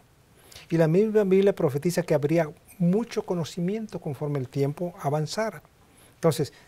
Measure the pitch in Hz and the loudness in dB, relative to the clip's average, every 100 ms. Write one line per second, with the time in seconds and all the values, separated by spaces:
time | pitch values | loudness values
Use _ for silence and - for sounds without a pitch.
0 | _ _ _ _ - - - 165 160 175 | _ _ _ _ -20 -20 -4 2 4 4
1 | 220 214 196 190 196 190 165 139 175 170 | 2 2 4 4 4 2 0 0 -2 -2
2 | 170 151 139 165 151 - _ - 175 196 | 0 0 2 2 0 -6 _ -2 2 2
3 | 233 - - 180 156 - 175 214 214 170 | -2 -6 -4 -4 -4 -4 -4 -4 -6 -10
4 | 160 135 147 143 123 139 139 147 175 - | -8 -6 -4 -4 -4 -2 -2 -2 -8 -4
5 | 139 151 151 - 220 151 - _ _ _ | -2 -2 -4 -4 -6 -6 -20 _ _ _
6 | - - 165 - 139 - | -20 0 0 2 -2 -6